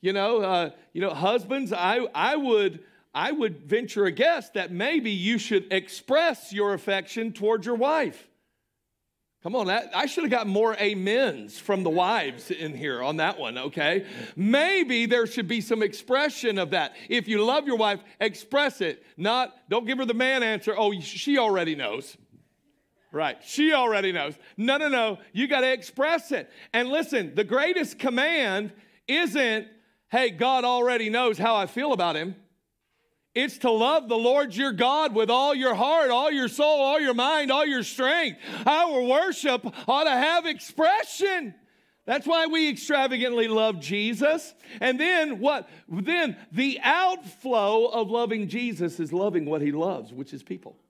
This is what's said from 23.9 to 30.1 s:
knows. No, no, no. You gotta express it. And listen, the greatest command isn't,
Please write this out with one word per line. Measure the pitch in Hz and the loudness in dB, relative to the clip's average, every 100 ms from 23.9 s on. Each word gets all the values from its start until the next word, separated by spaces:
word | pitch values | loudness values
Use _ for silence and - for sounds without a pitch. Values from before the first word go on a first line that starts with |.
| 214 196 | 2 0
knows. | 180 147 151 - - | -2 -4 -8 -18 -4
No, | 226 277 | 0 2
no, | 302 | 2
no. | 262 220 196 - | 2 0 -2 -8
You | 190 262 | -4 0
gotta | 277 254 | 2 2
express | 262 - - 285 339 - | 0 -4 -4 0 0 -2
it. | 247 - - - | -6 -6 -18 -4
And | 226 247 | -2 0
listen, | 285 330 269 170 | 0 0 -2 -2
the | 151 208 | -2 0
greatest | 247 302 359 294 - | 2 2 0 -4 -4
command | 262 247 285 330 240 190 214 - - _ - | -4 0 0 0 0 -2 -6 -12 -20 _ -4
isn't, | 277 339 240 247 220 220 - _ _ _ | 0 0 2 0 0 -4 -16 _ _ _